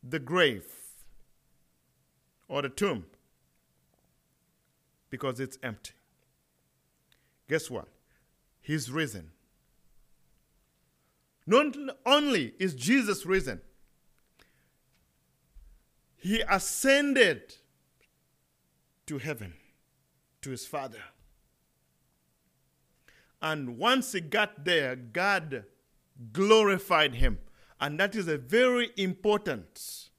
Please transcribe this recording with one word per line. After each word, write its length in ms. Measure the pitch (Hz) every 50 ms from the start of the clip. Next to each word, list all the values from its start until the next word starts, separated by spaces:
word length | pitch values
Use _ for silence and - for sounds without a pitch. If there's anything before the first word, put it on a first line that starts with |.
| -
the 160 | 127 135 160
grave 720 | 131 127 160 185 175 143 117 98 - - - - - - - - - - - - - _ _ _ _ _ _ _ _ _ _ _ _ _ _ _ _ _ _ _ _ _ _ _ _
or 160 | _ 123 139 139
the 60 | 135
tomb 420 | - - 202 202 156 110 87 - _ _ _ _ _ _ _ _ _ _ _ _ _ _ _ _ _ _ _ _ _ _ _ _ _ _ _ _ _ _ _ _ _ _ _ _ _ _ _ _
because 300 | - 123 - 135 127 117
it's 180 | 135 127 - - -
empty. 320 | 127 110 98 _ - - _ _ _ _ _ _ _ _ _ _ _ _ _ _ _ _ _ _ _ _ _ _ _ _ _ _ _ _ _ _ _
Guess 220 | 143 160 156 -
what? 180 | 127 110 73 - _ _ _ _ _ _ _ _ _ _ _ _ _ _
He's 300 | _ - 147 156 127 110
risen. 420 | 127 156 160 135 101 98 82 80 82 _ _ _ _ _ _ _ _ _ _ _ _ _ _ _ _ _ _ _ _ _ _ _ _ _ _ _ _ _ _ _ _ _ _ _ _ _ _ _ _ _ _
Not 300 | - 190 254 294 302 240 285 294 262 - - _
only 480 | 240 269 294 294 285 262 190 139 113 - -
is 160 | 185 190 156
Jesus 520 | 127 120 156 240 277 247 202 196 - -
risen, 340 | 160 185 190 - 135 107 - - - _ _ - _ _ _ _ _ _ _ _ _ _ _ - _ _ _ _ _ _ _ _ _ _ _ _ _ _ _ _ _ _ _ _ _ _ - - - - _ _ _ _ _ _ _ _
he 240 | _ - 175 208 226 214 -
ascended 1080 | 180 196 - - - - - 269 269 285 294 285 277 269 240 185 151 107 - - - - _ _ _ _ _ _ _ _ _ _ _ _ _ _ _ _ _ _ _ _ _ _ _ _ _ _ _ _ _
to 140 | - 151 139
heaven, 420 | 117 151 151 120 107 90 82 - _ _ _ _ _ _ _ _ _ _ _ _ _ _ _ _
to 80 | - 139
his 180 | 131 117 -
Father. 380 | - - 151 135 131 110 110 95 - _ _ _ _ _ _ _ _ _ _ _ _ _ _ _ _ _ _ _ _ _ _ _ _ _ _ _ _ _ _ _ _ _ _ _ _ _ _ _ _ _ _ _ _ _ _ -
And 340 | 156 156 151 139 123 120
once 360 | 113 156 226 254 269 247 - -
he 100 | 190 170
got 420 | 151 - 208 208 208 - - 143
there, 320 | 160 175 160 143 127 127
God 680 | 127 123 117 110 170 180 202 202 190 160 156 135 123 101 - _ _ _ _ _ _ _ _ _ - 120 113 107
glorified 840 | 165 190 202 220 220 214 202 196 185 190 - 180 156 151 143 123
him. 220 | 117 131 127 110 - - - - _ - _ _ _
And 220 | - 143 147 156
that 140 | 190 202 190
is 120 | 220 190
a 120 | 165 156 143
very 560 | 127 120 170 226 254 254 247 247 240 226 -
important 1120 | - 196 185 185 185 - 208 208 208 208 190 139 110 87 - _ - - - - - - - _